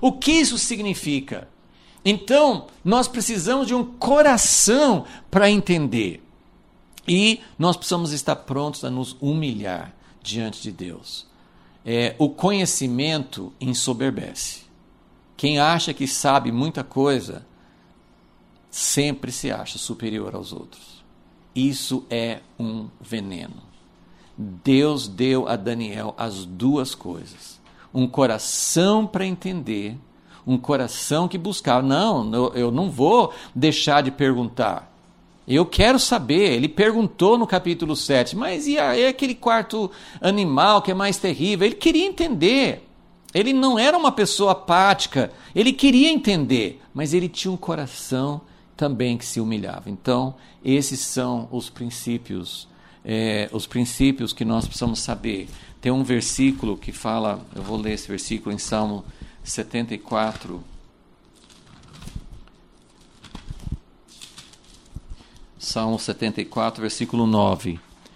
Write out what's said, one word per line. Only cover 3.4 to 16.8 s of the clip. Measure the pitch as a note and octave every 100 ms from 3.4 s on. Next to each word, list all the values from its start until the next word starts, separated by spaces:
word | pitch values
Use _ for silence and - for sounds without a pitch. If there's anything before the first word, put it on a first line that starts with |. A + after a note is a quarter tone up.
| F3+ C4+ A#3
de | B3
um |
coração | A#3+ - A#3+ D4 D4 A#3 - - G3+ C4 C#4+ E3+ - - -
pra | F#3+ G3+
entender. | G#3 F3+ E3+ C3+ A#2 F#2+ D#2+ - _ _ _ _ _ _ - -
E | F#3 G#3+ A3 - -
nós | F3 E3+
precisamos | - F3 D#3+
estar | D3 D3+ C#3+
prontos | - C3+ D3 C#3+
a | B2+
nos | B2+ B2 -
humilhar | C#3+ D#3+ D3 G#2+ G2 E2+ E2+ - _ _
diante | - A2+ A2 -
de | G#2+
Deus. | E2+ F2+ E2 - - - _ _ _ _ _ A2+
É, | A#2 A#2+ -
o | D3
conhecimento | - F#3+ G3+ F3 - C3 B2 D3+ D#3 C3 - F#2 -
ensoberbece. | B2+ A#2+ C3+ A#2 C3+ C3+ - - - - - _ _ _ _ _ _ -
Quem | C#3+ C#3+
acha | D3+ E3+ E3
que | C3+ C3+
sabe | - C#3+ C3+ B2
muita | A#2 D#3 D3